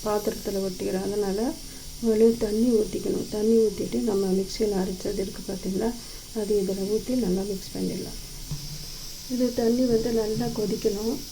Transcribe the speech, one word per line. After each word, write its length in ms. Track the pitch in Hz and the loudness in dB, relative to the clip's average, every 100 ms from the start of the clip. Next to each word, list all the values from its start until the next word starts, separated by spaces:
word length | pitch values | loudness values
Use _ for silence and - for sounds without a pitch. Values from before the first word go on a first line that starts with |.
பாத்திரத்துல 580 | 214 208 214 202 - 196 190 | 0 0 0 -4 -4 -2 -2
ஒட்டிடும், 380 | 185 196 190 196 | -2 -2 -2 -2
அதனால 320 | 208 202 196 240 330 - - - - | 0 0 0 0 -2 -10 -14 -12 -4
முதல்ல 260 | 226 214 226 226 220 | 2 6 6 6 2
தண்ணி 220 | 214 240 226 | 2 4 4
ஊத்திக்கணும். 480 | 202 - - 185 - 208 | 2 0 -2 -2 -2 0
தண்ணி 200 | 214 226 220 | 4 6 6
ஊத்திட்டு 340 | 185 190 233 240 | 2 -2 0 0
நம்ம 220 | 196 196 185 | 2 2 2
மிக்சியில 380 | 190 - 214 190 | 0 0 0 2
அரைச்சது 380 | 190 185 - 202 196 | 0 -2 -4 -4 -4
இருக்கு 180 | - 190 | -6 -8
பார்த்தீங்களா, 400 | 190 185 190 220 240 - - - 226 | -6 -4 -2 -2 -4 -10 -14 -10 -6
அது 100 | 202 208 | 0 2
இதுல 260 | 185 190 190 214 | 2 -2 0 -2
ஊத்தி 200 | 202 254 208 | 0 0 2
நல்லா 180 | 185 202 | 0 0
மிக்ஸ் 220 | 190 - 180 | -4 -6 -4
பண்ணிடலாம். 440 | 185 185 - - - - - - - - - - - - - | -4 -4 -6 -8 -10 -12 -8 -8 -8 -10 -10 -12 -12 -12 -6
இது 140 | 247 247 233 | 0 0 2
தண்ணி 240 | 233 240 254 | 2 4 4
வந்து 180 | 226 233 226 | 4 2 0
நல்லா 260 | 214 220 233 233 | 0 0 -2 -2
கொதிக்கணும். 600 | 208 220 220 202 220 285 - | -2 0 0 0 -2 -4 -6